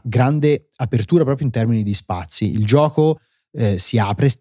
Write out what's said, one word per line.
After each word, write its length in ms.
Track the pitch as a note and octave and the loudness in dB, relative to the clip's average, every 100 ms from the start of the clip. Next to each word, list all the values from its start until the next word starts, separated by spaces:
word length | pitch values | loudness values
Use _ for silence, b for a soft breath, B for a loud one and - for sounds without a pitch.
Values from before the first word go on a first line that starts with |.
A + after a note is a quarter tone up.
grande 640 | - A#2 B2+ D3+ D3 D3 _ - | -2 0 2 2 2 0 _ -8
apertura 480 | B2 B2 G#2 E3+ | -4 -4 2 2
proprio 220 | C#3 C#3 C#3 | 2 0 -2
in 60 | |
termini 300 | A#2 A2+ A2+ | -2 0 0
di 120 | G2+ | 0
spazi. 560 | G2 - F2+ F2+ - G#2+ | -4 -4 -8 -6 -4 -2
Il 140 | G#2+ G#2+ | -2 2
gioco, 540 | C3+ D3+ D#3 D#3 D#3 _ _ _ | 4 2 2 0 0 _ _ _
eh, 260 | D3 A2+ F#2+ | -4 -2 0
si 200 | - A#2 | 0 0
apre, 320 | G2+ G2+ C#3 - | 0 0 0 -2